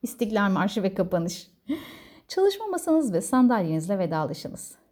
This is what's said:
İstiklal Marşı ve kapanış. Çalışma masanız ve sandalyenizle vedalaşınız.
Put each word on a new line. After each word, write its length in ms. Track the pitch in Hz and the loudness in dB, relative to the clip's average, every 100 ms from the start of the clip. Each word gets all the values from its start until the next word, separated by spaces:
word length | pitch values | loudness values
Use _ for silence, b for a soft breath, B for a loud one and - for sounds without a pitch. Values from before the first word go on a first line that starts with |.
İstiklal 480 | 240 - 226 214 202 | -10 -6 -2 0 2
Marşı 340 | 185 190 220 | 2 0 0
ve 100 | 190 | -2
kapanış. 600 | 190 185 175 165 - - _ _ 302 B B B B _ | -2 -2 0 -2 -6 -14 _ _ -8 B B B B _
Çalışma 400 | - 392 392 440 | 2 2 2 -4
masanız 460 | 359 339 320 285 | -4 2 2 4
ve 80 | 170 | 0
sandalyenizle 760 | 202 254 247 233 170 160 160 196 | 0 4 6 4 2 0 -2 -2
vedalaşınız. 760 | 175 160 151 - - - - - _ | 0 0 -2 -4 -10 -14 -16 -20 _